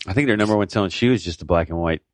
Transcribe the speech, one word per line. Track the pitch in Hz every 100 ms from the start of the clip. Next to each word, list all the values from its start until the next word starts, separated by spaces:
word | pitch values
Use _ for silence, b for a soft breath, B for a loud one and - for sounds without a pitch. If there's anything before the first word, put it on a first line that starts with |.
| -
I |
think | 92 143
their | 107
number | 107 107
one | 101
selling | 110 95
shoe | - 120
is | 120
just | 90 82
the | 78
black | 85 80
and | 82
white | 85 80 _